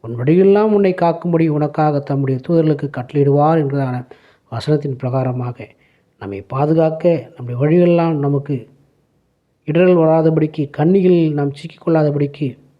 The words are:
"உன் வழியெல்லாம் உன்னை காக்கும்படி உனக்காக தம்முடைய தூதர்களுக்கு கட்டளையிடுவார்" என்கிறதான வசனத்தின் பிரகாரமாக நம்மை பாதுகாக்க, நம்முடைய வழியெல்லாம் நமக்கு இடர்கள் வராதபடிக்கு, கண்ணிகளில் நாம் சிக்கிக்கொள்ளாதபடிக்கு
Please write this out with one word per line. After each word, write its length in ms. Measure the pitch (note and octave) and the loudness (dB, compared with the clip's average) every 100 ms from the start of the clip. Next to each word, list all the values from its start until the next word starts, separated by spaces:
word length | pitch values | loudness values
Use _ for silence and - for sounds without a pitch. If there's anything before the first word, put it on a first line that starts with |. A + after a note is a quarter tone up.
"உன் 140 | A#2 | -10
வழியெல்லாம் 600 | A#2 B2 F3 G3 G3+ G#3+ | -4 0 4 4 4 2
உன்னை 200 | G#3 F#3+ | 2 2
காக்கும்படி 540 | F#3 E3+ E3 F3 E3 E3 | 2 0 0 -2 0 0
உனக்காக 520 | D3+ D3+ D3 D3+ C#3+ | 0 -2 0 0 0
தம்முடைய 400 | C#3+ C#3 C3+ C3 - | -2 -2 -2 -4 0
தூதர்களுக்கு 420 | E3 D#3 D3+ C#3+ C#3+ | 0 2 0 -4 -10
கட்டளையிடுவார்" 640 | B2 C#3+ C#3 C#3+ D3 E3 | -6 0 2 4 2 2
என்கிறதான 480 | C#3+ C#3 C3 B2+ B2 - _ _ _ | 0 -2 -4 -6 -10 -20 _ _ _
வசனத்தின் 480 | A#2 D3 D3+ C#3+ C3 | -10 -2 -2 -2 -6
பிரகாரமாக 680 | B2+ C3 B2+ B2+ B2 A#2+ - _ _ _ _ _ | -4 -4 -4 -4 -8 -10 -18 _ _ _ _ _
நம்மை 240 | G2 G2 | -12 -12
பாதுகாக்க, 880 | - C3 D3 D#3+ D#3+ D#3+ F3 E3 - - | -10 -4 0 2 0 0 0 -2 -4 -16
நம்முடைய 240 | B2 A#2+ | -12 -2
வழியெல்லாம் 580 | D3 F3 F3 E3+ E3 D#3 | 2 4 4 2 0 0
நமக்கு 500 | C#3+ C#3+ C#3+ C3+ A2 _ _ _ _ _ _ _ _ _ | 0 -2 -4 -8 -8 _ _ _ _ _ _ _ _ _
இடர்கள் 300 | - D#3 F3+ | -4 2 4
வராதபடிக்கு, 760 | F3 D#3+ D#3+ D#3+ D#3+ D3+ D#3+ C#3 | 4 4 4 2 2 -2 -4 -8
கண்ணிகளில் 600 | - D#3 G3 F3+ F3 D#3+ | -2 2 4 4 2 2
நாம் 200 | D3 C#3+ | 0 -4
சிக்கிக்கொள்ளாதபடிக்கு 1040 | C#3 E3 - - D#3+ D3+ C#3+ C#3 - C#3+ - _ _ | -6 -16 -10 -2 0 2 0 -4 -4 -8 -8 _ _